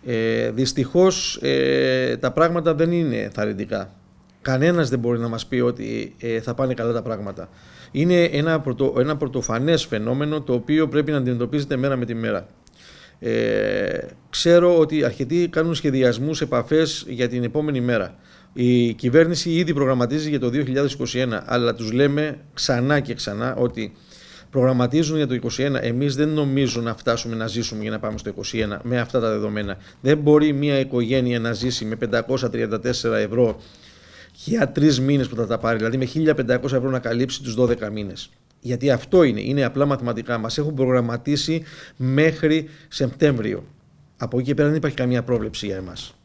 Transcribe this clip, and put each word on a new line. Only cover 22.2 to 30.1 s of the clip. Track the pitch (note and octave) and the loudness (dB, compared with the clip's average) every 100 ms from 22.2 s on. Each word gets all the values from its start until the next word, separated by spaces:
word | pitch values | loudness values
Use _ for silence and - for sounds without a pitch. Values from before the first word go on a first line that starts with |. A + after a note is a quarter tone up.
| D3+ - - | -4 -8 -16
ξανά | - - A#2+ C3 D3 | -6 -2 0 2 0
και | C#3 | 0
ξανά | A2 - G2+ B2 | -8 -8 -4 -4
ότι | - B2 A#2 A2 - - - - - - | -2 -2 -2 -10 -12 -20 -20 -20 -20 -4
προγραμματίζουν | C3+ B2+ B2+ B2 D3 D3+ D#3 | 2 2 4 2 2 2 0
για | C3+ | 0
το | |
είκοσι | B2 A#2 - | -2 -2 -2
ένα. | C#3 C3 | 0 0
Εμείς | A#2 A#2+ C#3+ C3 | -2 0 -2 0
δεν | D3+ | 0
νομίζω | D3+ C#3 C3+ C3 A#2 | 2 0 2 0 0
να | A#2 | -4
φτάσουμε | A2 - A#2+ A#2 A2+ | -4 -2 -2 -2 -4
να | A2 | -4
ζήσουμε | A2 A2 G#2+ | -4 -4 -6
για | G#2+ | -6
να | G#2+ | -6
πάμε | A2 G#2+ | -6 -6
στο | G#2+ | -8
είκοσι | G2 G2+ A2 | -8 -6 -4
ένα | G#2+ G#2 | -4 -4
με | A#2 A#2+ | -2 -2
αυτά | A2+ B2+ | 0 0
τα | A2+ | 0
δεδομένα. | G#2+ G#2 G#2 G2+ F#2+ - - | 0 -2 -4 -6 -8 -14 -2
Δεν | C3+ | 2